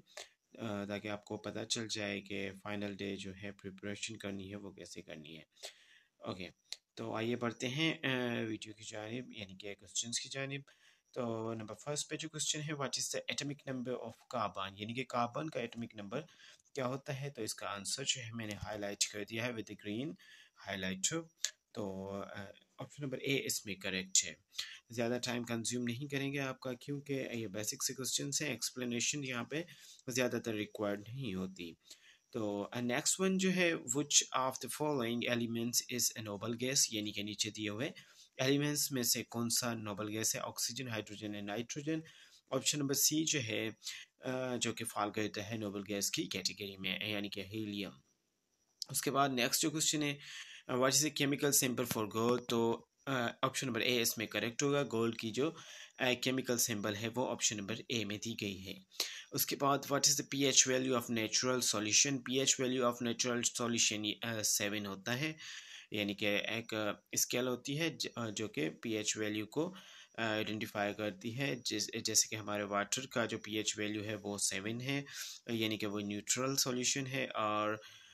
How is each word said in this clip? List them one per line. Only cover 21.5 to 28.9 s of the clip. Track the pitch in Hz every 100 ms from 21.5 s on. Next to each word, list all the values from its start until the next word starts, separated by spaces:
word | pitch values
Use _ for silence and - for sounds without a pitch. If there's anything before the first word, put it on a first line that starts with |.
| - _
तो, | 117 101 95 98 98
अ, | 95 107 98 - _ -
ऑप्शन | 135 -
नंबर | 143 127
ए | - 139
इसमें | - - 107 95
करेक्ट | 98 92 92 -
है। | 87 78 _ - - - -
ज़्यादा | 117 117 123
टाइम | 123 120
कंज्यूम | 120 117 107 120
नहीं | 120 117 143
करेंगे | 139 139 143
आपका, | 135 131 131
क्योंकि | 123 - 143 139
ये | 135 - 117 110
बेसिक | 101 107 -
से | -
क्वेश्चंस | 131 123 - 143 139
हैं, | 151
एक्सप्लेनेशन | - - - 123